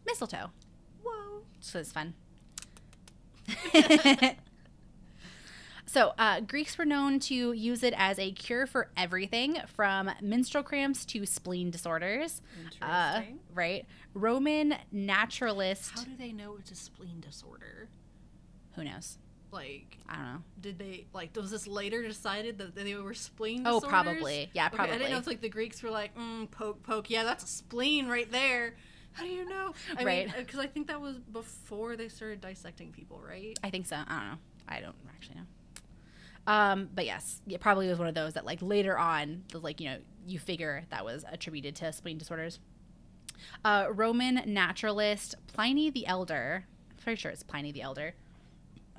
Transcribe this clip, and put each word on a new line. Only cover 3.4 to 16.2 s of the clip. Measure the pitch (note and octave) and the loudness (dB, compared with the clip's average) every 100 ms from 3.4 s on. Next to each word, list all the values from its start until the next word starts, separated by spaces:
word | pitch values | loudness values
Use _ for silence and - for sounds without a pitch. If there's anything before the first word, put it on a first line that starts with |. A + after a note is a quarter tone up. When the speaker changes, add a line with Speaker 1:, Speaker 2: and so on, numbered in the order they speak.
| - | -10
Speaker 1:
<laughs> | - F4+ E4 D#4 D#4+ C#4 C4 C4 B3+ - - - - - - - - - - - - - - - | -6 8 10 12 12 12 8 6 2 -10 -20 -20 -20 -20 -20 -20 -18 -18 -18 -18 -18 -16 -14 2
So, | C4+ A3 - | 6 6 6
uh, | A3 F3+ | 4 4
Greeks | G#3+ C#4 D4+ - | 0 -2 -2 0
were | D#4 | 2
known | C#4+ C#4 C4+ | 4 4 2
to | - B3+ A#3+ | 2 2 2
use | A#3 A3+ A#3+ | 0 0 2
it | B3 - | 2 4
as | F#3+ F#3+ | 4 2
a | F#3+ | -2
cure | F#3+ - A#3+ C4 | -4 -2 0 0
for | - - - | 0 0 0
everything | F3+ F#3 F#3+ A#3 C4+ D#4+ - | 0 0 0 0 0 -2 -4
from | - G3+ G3 F#3+ - | 2 2 4 0 -2
menstrual | G3+ A#3 B3+ D4 | 0 2 2 0
cramps | C#4 C#4+ C#4 C4+ - | 0 0 0 0 -4
to | A3 G3+ | -4 -2
spleen | - F3+ F3+ F3+ | -2 -2 -2 -2
disorders. | E3+ E3+ D#3+ F3+ A3+ D#4+ - - F3+ E3 - | -2 -2 -2 0 0 -2 -4 -8 -16 -16 -8
Uh, | C3 F3+ D#3+ G3 | 0 2 2 0
Speaker 2:
Interesting. | G#3+ C#4+ - | -4 -10 -8
Speaker 1:
right. | E3+ E3+ F#3+ - - - G3+ | -2 0 -2 -6 -18 -14 -2
Roman | A3 B3+ D4 D4+ D4 - - | 2 4 4 4 4 0 -2
naturalist. | G3+ G3 F#3+ A3+ - A#3+ G3 F#3+ G3 - | -4 4 4 4 2 0 2 2 0 -4
Speaker 2:
How | A#3 | -10
do | B3 | -10
they | C4 | -10